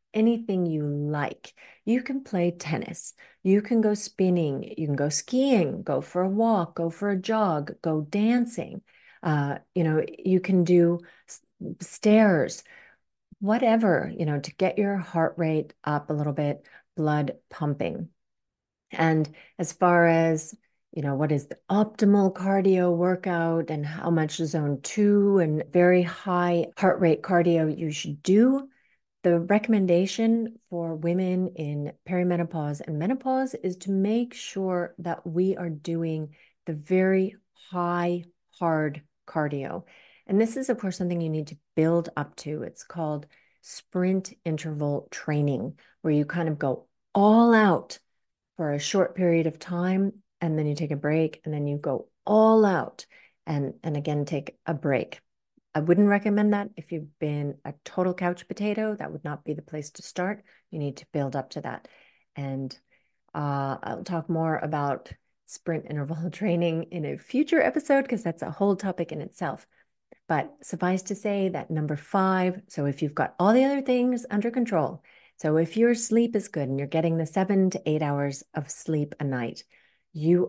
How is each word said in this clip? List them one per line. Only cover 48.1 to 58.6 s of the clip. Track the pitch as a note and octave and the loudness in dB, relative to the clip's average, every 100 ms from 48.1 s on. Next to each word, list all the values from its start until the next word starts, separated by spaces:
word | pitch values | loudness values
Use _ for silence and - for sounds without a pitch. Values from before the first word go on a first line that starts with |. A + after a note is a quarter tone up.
| _ _ _ _ - | _ _ _ _ -6
for | D#3 | -4
a | C#3+ | -2
short | - G3 - - | 0 0 0 2
period | F3 E3 D#3+ | 2 4 2
of | - | -4
time, | - F3 F3+ F#3+ G3 - _ - | -6 -4 0 0 0 -4 _ -6
and | E3 D#3 | -2 0
then | D3 | 0
you | D3 | -2
take | D3+ | -2
a | C#3+ | -2
break, | D3+ D#3+ D#3+ - | 0 2 0 -2
and | D#3+ | -8
then | D3 C#3+ | -4 -4
you | C#3+ | -2
go | C#3+ C3 - _ | -2 -4 -6 _
all | - G#3+ A3 A3 | 2 4 6 6
out | G3+ E3+ - - - - _ _ | 4 2 -2 -10 -20 -20 _ _
and, | - D3 C#3 - | -6 -4 -4 -6
and | E3 D3 | -6 -4
again, | D3 D3 | -2 -2
take | C#3+ D3 - - - | -2 -6 -8 -10 -6
a | |
break. | D3+ D3 B2+ - - _ _ _ _ _ | -4 0 0 -2 -10 _ _ _ _ _
I | D3+ | -2
wouldn't | D#3 F3+ G#3 | 2 4 6
recommend | G3+ G#3 G#3 G#3 | 4 2 2 2
that | G3+ G#3 - | 2 -2 -12
if | - | -10
you've | E3 D3+ - | -10 -10 -6
been | D3+ D3 C#3+ - | -4 -2 -4 -8
a | - - | -12 -14
total | - - F#3 | -8 -2 -2
couch | F3+ F3+ F3 - | 0 -4 -4 -8
potato. | F#3+ | -6